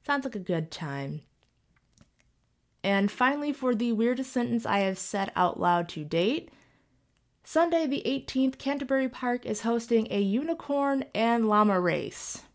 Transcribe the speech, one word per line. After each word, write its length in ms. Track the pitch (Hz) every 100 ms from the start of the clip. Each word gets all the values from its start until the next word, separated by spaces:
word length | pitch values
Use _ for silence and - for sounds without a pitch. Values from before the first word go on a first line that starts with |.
| -
sounds 200 | 285 269
like 100 | 214
a 40 |
good 300 | 180 170 160
time. 520 | - 156 139 139 151 - _ _ _ _ _ _ _ _ _ _ _ _ _ _ _
And 260 | 202 196 202
finally, 440 | - 247 294 294
for 200 | 285 254
the 200 | 226 240
weirdest 400 | 220 233 254 262
sentence 320 | 247 240 233 226
I 140 | 202
have 180 | 190 190
said 340 | - 202 196 -
out 240 | 180 -
loud 280 | 175 175 170
to 140 | -
date, 460 | 151 165 190 311 - - _ _ _ _ _ _ _ _
Sunday 440 | - 311 339 330 311
the 180 | 277 -
eighteenth, 520 | 269 - 262 262 262
Canterbury 500 | 269 277 269 269 262
Park 380 | - 247 247 240
is 160 | 214
hosting 460 | 226 233 233 233 220
a 100 | 202
unicorn 840 | 202 214 320 330 - 285 277 277 -
and 340 | - 226 233 220
llama 320 | 208 208 185
race. 640 | 180 151 - - - - -